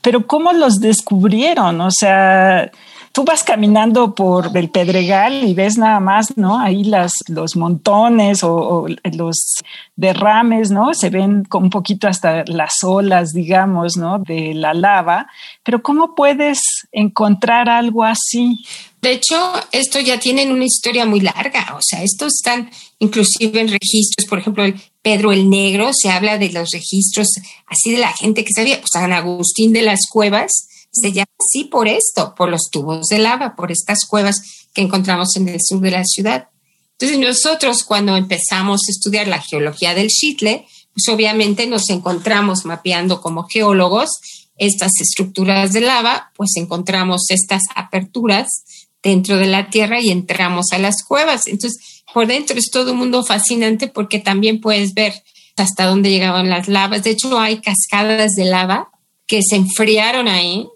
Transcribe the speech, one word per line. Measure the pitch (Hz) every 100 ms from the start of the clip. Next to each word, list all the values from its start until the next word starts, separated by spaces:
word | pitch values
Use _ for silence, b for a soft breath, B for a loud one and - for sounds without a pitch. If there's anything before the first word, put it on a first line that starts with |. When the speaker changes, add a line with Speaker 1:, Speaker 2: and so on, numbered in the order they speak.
Speaker 1:
Pero | 247 240 233
¿cómo | 302 339
los | 339 277 202
descubrieron? | 220 214 - 196 196 214 294 330 190 170
O | 185
sea, | 180 202 190 190 190 190 185 - B B B B
tú | -
vas | 277 311
caminando | - 214 208 214 220 226 233
por | 208 190 180 170 180
el | 165
Pedregal | 190 175 185 180 196 214 277
y | 240
ves | 180 196 220
nada | 220 214
más, | 190 202 220 262
¿no? | 190 226
Ahí | 226 190
las, | 202 202 175 - -
los | 160 165 175
montones | 170 170 - 202 233 233 202 196
o, | 170
o | 165 139 170 160 165 185
los | 160 165 165 - - B B B -
derrames, | 185 185 202 214 233 226 214
¿no? | 196 247
Se | - 180
ven | 185 196 202
con | 196 196
un | 185
poquito | 196 185 196 208
hasta | 185 175 160 156
las | 170 151 -
olas, | 185 190 202 185 170
digamos, | 165 165 185 190 180 170 175
¿no? | 170 196
De | 190 160 156
la | 156 156
lava. | 160 190 196 170 180 285 B B B
Pero | - 233
¿cómo | 240 294 330
puedes | 330 285 285 294 277 - - -
encontrar | 220 208 208 214 196 233 233 240
algo | 233 240 226
así? | 220 226 - 233 240 226 B B B _
Speaker 2:
De | 254
hecho, | 262 - 320 359 359 -
esto | 254 269 269
ya | 254 247
tienen | 247 269 269
una | 254
historia | 254 - 247 240
muy | 233 208
larga. | 190 180 269 269 - 143
O |
sea, | - 175
estos | 190 - 294
están | - - 240 233 B B _
inclusive | 214 220 196 - 220 214
en | 226
registros. | 196 - 220 208 - 196
Por | 196
ejemplo, | 202 202
el | 202 196 B _
Pedro | 214 208 208
el | 196 190
Negro, | 196 196 196 233
se | 277 196
habla | 185 208 214
de | 196
los | 170 170
registros | 175 - 190 196 208 196 - B B _
así | 180 226
de | 233
la | 240
gente | - 220 220
que | 220
sabía. | - 233 269
Pues | -
San | 170 180
Agustín | 180 175 180 175 - 220
de | 220
las | 220 196 -
Cuevas | - 208 208 381 - - b b
se | - 202
llama | 190 196 _
así | - 269
por | 285 277 214
esto, | 214 - - 196
por | - 180
los | 170 -
tubos | 156 143 160 165
de | 208
lava, | 220 254 269
por | - 175
estas | 165 - 208 -
cuevas | 214 202 196 - - _
que | -
encontramos | 190 196 185 180 180 190
en | 185
el | 175
sur | - 190
de | 190
la | 180
ciudad. | 185 - 196 127 - _ _ _ _ _
Entonces, | 262 285
nosotros | 247 247 311 311 269 233
cuando | - 208 202 190
empezamos | 185 175 - 190 196 202
a | 202
estudiar | 190 208 208 208
la | 165
geología | - 151 147 147 170
del | 175 214
Xitle, | - 302 285 214 254 b b b
pues | - 214
obviamente | 220 214 220 208 202 233
nos | 226 190
encontramos | 180 180 175 220 208 202 185
mapeando | 165 170 185 175 185 180
como | 170 165
geólogos | 170 226 208 196 180 208 302 - B B B _
estas | 202 196 185 -
estructuras | - - 190 190 190 196 196
de | 208
lava, | 240 254 233 269 - _
pues | 202 -
encontramos | 165 165 180 196 185 180 -
estas | 185 - 196 - -
aperturas | 190 190 190 247 233 196 254 - B B B _
dentro | 196 185 190 196
de | 190
la | 190 196
tierra | 214 208 233
y | 233
entramos | 180 180 180 180 175 180
a | 180
las | 196 202
cuevas. | - 277 311 254 -
Entonces, | 202 240 233 - - _
por | 233 226
dentro | 262 294 254
es | 226
todo | 254 254
un | 247
mundo | 247 247
fascinante | 247 208 - 233 220 220 269
porque | - 202 208
también | 196 196 220 220
puedes | 220 208 202
ver | 190 214 196 b b b -
hasta | 190 - 185
dónde | 190 196
llegaban | 190 185 180 185
las | 175 185
lavas. | 196 196 208
De | 202
hecho, | 220 262 240
hay | 220 220
cascadas | 220 196 - 208 214 220 214
de | 196 185
lava | 185 185 208 - _ _ _ -
que | 220 196
se |
enfriaron | 202 190 - 214 214 220 254 233
ahí | 185 175 185 240